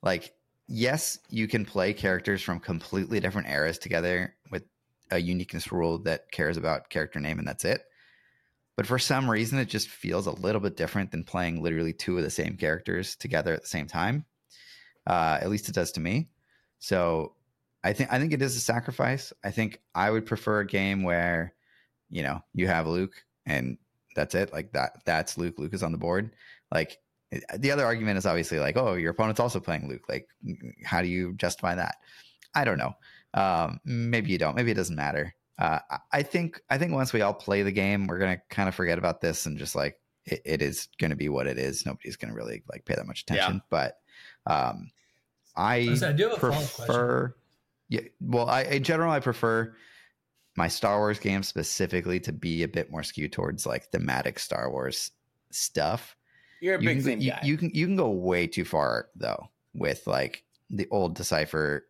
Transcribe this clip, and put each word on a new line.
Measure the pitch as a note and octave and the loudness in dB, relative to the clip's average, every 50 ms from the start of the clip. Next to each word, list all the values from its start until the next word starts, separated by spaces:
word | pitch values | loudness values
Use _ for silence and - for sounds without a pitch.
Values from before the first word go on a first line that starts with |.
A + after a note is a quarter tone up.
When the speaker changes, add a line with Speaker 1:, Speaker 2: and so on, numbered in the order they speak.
Speaker 1:
Like, | - - F#2 E2+ - - _ _ _ _ _ _ _ - | 2 0 0 0 -2 -8 _ _ _ _ _ _ _ -8
yes, | B2+ A2+ A2+ B2 C3+ D#3 - - - - _ _ | -2 0 2 2 2 2 0 -2 -4 -6 _ _
you | - A2+ A2 A2 | -2 -2 -2 2
can | - A#2 G#2 | 2 0 -2
play | - - G2+ F#2 F#2+ G#2+ | 0 0 2 2 2 2
characters | - - G2 F#2 F2+ - - G2 F#2+ | 2 2 2 2 2 2 0 0 0
from | - - F2+ E2+ | 0 -2 -4 -4
completely | - - F2+ E2 - - - F#2+ F#2+ - A#2 G#2+ | -2 -4 -4 -4 -4 -4 -2 -2 -2 0 0 0
different | - F2+ F#2+ G#2 - - | 0 0 -2 -2 -4 -2
eras | C#2 D2 D2+ D#2+ E2 - | 0 0 0 0 0 -4
together | - F2+ F2 E2 E2+ F2+ F2+ F2 F#2 G2 - _ _ - | -6 -2 -2 0 2 2 0 0 0 -4 -8 _ _ -10
with | - F2+ - _ _ _ _ _ _ _ _ _ | -8 -8 -8 _ _ _ _ _ _ _ _ _
a | - F2+ | 0 0
uniqueness | F2 E2+ F2+ F2+ F2+ - - E2 D#2+ - | 0 2 0 -2 -2 -4 -6 -8 -6 -4
rule | - F#2 E2+ E2 E2 E2 | -2 0 2 2 0 0
that | G2 - E2 - - _ | 0 -2 -2 -2 -4 _
cares | - - E2 D2 E2+ E2 | -4 0 0 0 0 0
about | D#2+ D#2+ D#2+ C#2+ - _ | 0 0 -2 -2 -4 _
character | - - D#2 D2+ - D2+ | -2 -2 -2 -2 -4 -6
name | C#2+ D2+ D#2+ E2+ | -4 -4 -4 -4
and | E2 - | -4 -6
that's | - - - | -6 -4 0
it. | F2+ - - - _ _ _ - - _ _ _ _ _ _ _ _ _ _ _ _ _ - | 0 0 -2 -4 _ _ _ -20 -20 _ _ _ _ _ _ _ _ _ _ _ _ _ -4
But | G#2 G2+ | -2 0
for | B2 B2+ | 0 0
some | - - D3 C3 C3+ B2+ | 2 2 2 2 4 2
reason, | A2+ G#2+ A2+ A2+ B2+ C3+ | 2 2 2 2 2 0
it | B2+ | 0
just | G2 - G#2+ - - | 0 -2 -4 -4 -4
feels | - - - - E2+ F2+ G2 F#2 | -8 -10 -6 -2 -2 0 0 -2
a | |
little | C#2+ - F#2 F#2 G#2+ G#2+ | -4 -2 0 0 0 2
bit | G2 G2+ - - | 0 -2 -2 -2
different | D#2+ E2 - G#2 G2 F#2+ | -4 -2 0 -2 -2 -2
than | - E2+ E2+ | -4 -6 -6
playing | - - F2 F2+ E2+ E2 E2 | -4 -2 -2 0 0 -2 0
literally | D#2 E2+ E2 D#2+ E2 E2 E2 | 0 0 0 2 0 0 -2
two | - - - F#2 F2+ | -2 -2 0 0 2
of | D#2 | 2
the | C#2+ | 0
same | - - E2 E2 - | 0 -2 -2 -2 -2
characters | F2+ - D#2 D#2 E2+ - - F2+ F2 F#2+ - - | 0 0 0 0 0 -2 -2 -2 -2 -2 -6 -8
together | - - - - D#2+ - F2 E2 | -8 -6 -2 0 0 2 0 -2
at | - | -2
the | - - | -4 -4
same | - F2 D2 | -6 -4 -6
time. | D#2+ - E2+ E2 G2+ B2 D3+ D#3 _ _ _ _ _ - - - - - - - - _ _ _ | -4 -2 -2 0 0 0 -2 -4 _ _ _ _ _ -20 -20 -20 -20 -20 -20 -20 -20 _ _ _
Uh, | - F2 F2 E2 D#2+ D#2+ C#2 | 0 2 4 4 4 2 2
at | - F2+ | 2 0
least | G#2 G#2 - - | 0 -2 -2 -2
it | - | -2
does | G2 F2 D#2+ - | 0 -2 0 -2
to | - | -4
me. | D#2 E2+ G2 C3+ E3 - _ _ _ _ _ _ _ _ _ _ | -2 0 0 0 -2 -2 _ _ _ _ _ _ _ _ _ _
So | - - G2 F#2 F2 E2+ E2 D#2+ D#2 - _ _ _ _ _ _ _ _ _ _ - | -4 0 2 2 4 4 2 0 -2 -4 _ _ _ _ _ _ _ _ _ _ -2
I | F2+ G#2 | -2 0
think, | - C3+ - | 0 0 0
I | - B2+ | 2 0
think | C#3+ D#3+ D3+ | 2 2 2
it | C3+ | 2
is | C3+ C3+ B2 | 2 0 0
a | A#2+ | -2
sacrifice. | - - A#2 A#2 A#2+ - B2 - C3+ B2+ C3 C3+ - - - _ - | 0 0 0 0 0 -4 -2 0 0 0 0 -2 -4 -10 -16 _ -8
I | G2+ | -6
think | G2 - A2+ G#2 - - _ _ _ | -2 0 -2 -2 -2 -8 _ _ _
I | F2 F#2 G#2 | 2 2 4
would | A2 A2+ A2 | 4 2 0
prefer | - A#2 G#2 - - G#2+ G#2+ | -2 -4 -4 0 2 2 2
a | G2+ | 2
game | G2 - G2 F#2+ G2 G2 G2 F#2+ | 2 2 2 2 2 2 2 2
where, | F2+ F2 E2+ E2+ F2 F2 E2 E2 F2+ - _ _ _ _ _ _ _ _ _ _ _ | 2 2 2 4 2 2 2 0 -2 -8 _ _ _ _ _ _ _ _ _ _ _
you | E2+ F2 D2+ | -6 -4 -2
know, | C2+ D2+ F2 - _ _ | -2 -2 -4 -8 _ _
you | - F2+ F#2+ | 0 2 4
have | F2 E2 E2 D#2+ | 4 4 4 2
Luke | E2 F2+ F#2+ F#2+ - - - _ _ _ _ | 2 0 0 -2 -4 -12 -20 _ _ _ _
and | - D2 C2+ B1 B1+ B1+ - _ _ _ _ _ _ - | -2 -2 0 0 -2 -6 -8 _ _ _ _ _ _ -2
that's | - D2 D2 - | -2 -2 0 2
it. | F2 G2 - - | 0 0 0 -2
Like, | D#2 D#2+ G#2 | -8 -8 -4
that, | - D2 C2 - - - _ | -2 -2 -2 -2 -2 -6 _
that's | - E2+ D#2+ D#2+ - - - | 0 2 2 0 -2 -4 -4
Luke. | F2 F2 E2 - | -4 -4 -2 -4
Luke | D2 E2 G2 | -6 -6 -4
is | F#2+ F#2 | -2 -2
on | D#2+ | -2
the | E2 D#2+ | -2 -2
board. | - E2+ F2 F#2+ G#2 A2+ - _ - - - - _ _ | 0 0 0 0 0 -4 -8 _ -20 -20 -20 -20 _ _
Like, | - D#2+ D#2+ - - - _ _ _ _ _ _ - - - - - G2 | 0 0 0 0 -4 -20 _ _ _ _ _ _ -10 -10 -8 -8 -8 -2
the | C3 C#3 | 0 2
other | C#3+ D3 C3+ | 2 4 4
argument | A#2 A#2 A#2 A2 G#2+ G2+ F#2+ | 2 2 2 2 0 0 2
is | F#2 | 2
obviously, | G2+ E2 E2+ E2 - F2+ D#2 | 2 2 2 0 0 0 0
like, | C#2+ C#2+ D2 | 0 2 2
"Oh, | B2 C3 A#2 F#2 | 2 2 2 2
your | F2+ E2+ E2 | 2 0 -2
opponent's | E2+ - A2 A2 A2 - | 0 2 0 0 2 2
also | A#2+ B2 A#2 F#2+ | 0 0 0 -2
playing | F2+ - E2+ D#2 - C#2 | -4 -2 -4 -4 -4 -6
Luke." | C2 B1 _ - | -10 -10 _ -6
Like, | B1+ C2+ - _ _ _ - - F2+ - B1 B1 - _ - | -8 -8 -8 _ _ _ -10 -10 -10 -10 -10 -16 -16 _ -8
how | - - E2+ | -2 0 0
do | F2+ F2+ | 2 2
you | F2+ F2+ F2+ F2 F#2+ | 0 0 -2 -2 -4
justify | G2+ - F2 - - - F2+ F2 | -2 -2 -2 -2 0 -2 -2 0
that? | F2+ E2+ - - - _ - - - - - _ _ - - _ | 0 -2 -4 -4 -8 _ -20 -20 -20 -20 -20 _ _ -20 -4 _
I | D3+ C#3+ | 0 2
don't | A#2+ F#2+ D2 | 2 2 0
know. | A#1+ C2 - _ _ - - - _ _ - | 0 -4 -4 _ _ -20 -20 -20 _ _ 0
Um, | G2 G2 F#2+ F#2 E2 E2+ D#2 E2+ - _ | 2 2 4 4 2 2 0 -2 -6 _
maybe | - B2 A#2 A#2 A#2 A#2 A#2 G#2 D#2+ | -4 -2 0 0 2 0 0 2 2
you | F#2 E2+ | 2 2
don't. | D#2+ D2+ C#2 | 2 2 2
Maybe | D#2+ B2 A#2 | 2 2 2
it | G#2+ | 2
doesn't | G2 F#2 E2 E2+ D2+ | 2 0 -2 -2 -2
matter. | C#2+ D2 D2 D2+ D2 F2+ - _ _ _ _ - | -2 0 0 0 -2 -2 -6 _ _ _ _ -2
Uh, | E2 E2 D#2 D#2 - _ | 0 0 0 0 -2 _
I, | - - - _ | -10 -10 -6 _
I | - C#3+ D3 | 0 0 0
think, | D3 - F3 E3+ E3 - - _ _ | 2 0 0 0 0 -4 -8 _ _
I | C3+ C3+ | 0 0
think | D#3+ F3 | 0 0
once | - C3+ C3 B2+ - | 2 0 0 2 2
we | A2+ | 2
all | G#2 G2+ G#2 | 4 4 2
play | - - - G2+ G2+ G2+ | 0 -2 0 2 4 4
the | G2+ | 2
game, | F#2 G2+ F#2+ G2 G2+ G2+ G2 F#2 | 2 2 2 2 2 2 2 0
we're | F2 F2+ | 0 2
gonna | F#2+ F#2+ F#2 F2 _ _ | 2 2 2 0 _ _
kinda | - - G2+ F#2+ F#2 | -2 0 0 0 2
forget | - F2+ F2 E2+ E2+ | 0 2 2 2 2
about | F2+ F2 D#2+ - | 2 0 0 2
this | - F2 D#2+ - - | 0 -2 0 0 -4
and | E2 D2+ - | -4 -4 -6
just, | C#2+ C#2+ - | -6 -4 -2
like, | - C#2+ D2 - _ _ _ _ _ _ | 0 -2 -2 -2 _ _ _ _ _ _
it, | - D#2 D2+ - | -6 -6 -6 -2
it | - D#2+ D2+ | -2 0 0
is | D2 C#2+ C#2 - - - _ _ | 0 0 -2 -4 -8 -10 _ _
gonna | - D#2+ D2+ | -2 0 0
be | C2+ C#2+ D2+ | 0 -2 -2
what | C#2+ C2 C2 C#2 | 0 0 0 -2
it | C2 B1 | -2 -2
is. | C2 C2+ C2+ - - | -2 -2 -2 -4 -6
Nobody's | C2+ C2 - - B1+ - - | -6 -6 -8 -10 -14 -12 -10
gonna | - A1+ A1 | -10 -10 -8
really, | A1 A1 A1+ A1+ A1 - - | -8 -8 -8 -10 -10 -12 -14
like, | - - - | -16 -14 -6
pay | - - | -4 -4
that | - - - | -4 -4 -6
much | - - - - | -10 -12 -4 -2
Speaker 2:
Yeah. | E3 | 0
Speaker 1:
attention. | G2+ F#2+ F#2 F#2 G2 - _ | 2 2 2 0 -2 -4 _
But, | - E2 C#2 B1+ - _ _ _ - - - - - _ _ | 0 0 0 0 -2 _ _ _ -20 -20 -20 -20 -20 _ _
um, | - E2 D2 C2 A#1+ G#1+ G1+ - - _ _ _ _ _ _ _ _ _ _ _ _ _ | 0 2 2 2 0 -2 -6 -12 -16 _ _ _ _ _ _ _ _ _ _ _ _ _
I | - F2 G#2+ B2 B2 | 0 0 2 4 4
Speaker 3:
Listen, | A#2+ A#2+ A#2+ C#3+ - C#3+ | 4 4 2 2 2 2
I | C#3+ D3 | 2 2
do | G3 | 2
have | A3+ A3+ | 2 2
a | - | 2
follow-up | - B2+ B2+ D3+ D3+ C3 - | 2 2 2 2 0 -4 -6
Speaker 1:
prefer, | - A#2 A#2 A#2+ A#2+ A#2+ B2 B2 B2+ C3 C3 | -8 -2 0 2 2 4 4 2 2 0 0
Speaker 3:
question. | B2+ _ _ _ _ _ _ _ _ _ _ _ | -4 _ _ _ _ _ _ _ _ _ _ _
Speaker 1:
yeah, | - A2 - - _ _ | -6 -6 -6 -6 _ _
well, | - B2+ A#2+ A#2+ A#2 - | -4 0 2 2 4 4
I, | - C3 C3+ | 4 2 2
in | - D3 C#3 C3+ | 2 0 0 2
general, | C3 E3 D#3 E3 E3+ | 2 2 2 2 2
I | D#3+ C#3+ | 2 2
prefer | B2 C3 A#2 - - A#2 A2+ A2+ A2+ A2+ - - - - - - - _ _ _ _ _ _ _ _ _ _ - | 2 0 -2 2 2 2 4 2 0 -2 -6 -16 -20 -20 -20 -20 -20 _ _ _ _ _ _ _ _ _ _ 0
my | E2+ E2+ | 0 0
Star | - - - G#2+ G2+ G#2 | 0 2 2 4 4 4
Wars | G#2+ G#2 G#2+ G#2+ | 4 2 2 0
games | - G2+ G2 G2 F#2+ - | 0 0 0 0 0 -2
specifically | - - D#2 - - - G2+ F2 F#2 F2+ E2 F2 F2+ F2+ | -4 -4 -4 -2 0 -2 -2 0 0 -2 0 0 -2 -2
to | - - D#2 | -2 -4 -8
be | - - E2+ E2 E2 E2+ | -4 -4 -2 0 0 0
a | D2+ | 0
bit | - E2 D#2+ - | 0 -4 -4 -4
more | C#2+ D#2+ D2 | -6 -8 -8
skewed | - - - D2 C#2+ | -8 -6 -6 -6 -6
towards, | - - - - - - - | -4 -2 -2 -2 -2 -4 -4
like, | - A#1+ B1 - - | -4 -4 -4 -4 -2
thematic | - - E2 - B1+ B1+ C2+ C2 - - | -2 -2 0 0 0 0 0 -2 -4 -4
Star | - - - - A#1+ C2 | -6 -4 -4 -2 -2 -2
Wars | B1+ C2+ C2 C2 C2 - - - _ _ _ _ _ _ _ _ | -2 -2 -4 -4 -4 -4 -6 -8 _ _ _ _ _ _ _ _
stuff. | - - - - _ - D2 D2+ G#2+ A#2 - - - _ _ _ _ _ _ _ - - | -6 -4 -4 -2 _ 0 0 0 0 -2 -4 -10 -20 _ _ _ _ _ _ _ -18 -4
Speaker 2:
You're | - F3+ F#3+ | 0 0 2
a | F3+ | 4
Speaker 1:
You | - - | 4 4
Speaker 2:
big | D#3+ C3+ | 4 4
Speaker 1:
can, | C3 | 2
Speaker 2:
theme | C#3 B2 G#2+ | 2 0 2
Speaker 1:
you, | - C3 | 0 0
Speaker 2:
guy. | - - - | 0 0 0
Speaker 1:
you | C#3 D3 D3+ | 0 0 2
can, | E3+ D#3+ - | 0 0 2
you | D3+ D#3+ F3+ | 2 2 2
can | G3 | 4
go | F#3+ E3+ A#2+ | 2 2 2
way | G#2 F#2 F2+ F#2 F2+ F2 F2 | 2 2 2 2 4 4 2
too | E2 - - F2 | 2 0 -2 -4
far | D#2+ - D#2 D2 C2 A1+ A1+ - - _ | 0 2 2 2 2 2 0 -2 -6 _
though | - - A1+ G1+ - - - _ _ _ _ _ | -6 -4 -4 -4 -4 -8 -14 _ _ _ _ _
with, | - - D2 C2+ - - | -2 0 0 -2 -2 -2
like, | - - C2 C2+ - - - _ _ _ _ _ _ | 0 0 0 0 0 -4 -10 _ _ _ _ _ _
the | - G2 G2 - | -4 -4 -4 0
old | - G#2 F#2+ F2 E2+ | 2 2 2 2 0
Decipher | - F#2+ - - D#2 D2+ D2+ - D#2+ D#2 D2 D2 C#2+ - _ | -4 -4 0 2 0 0 0 0 0 0 0 0 -2 -4 _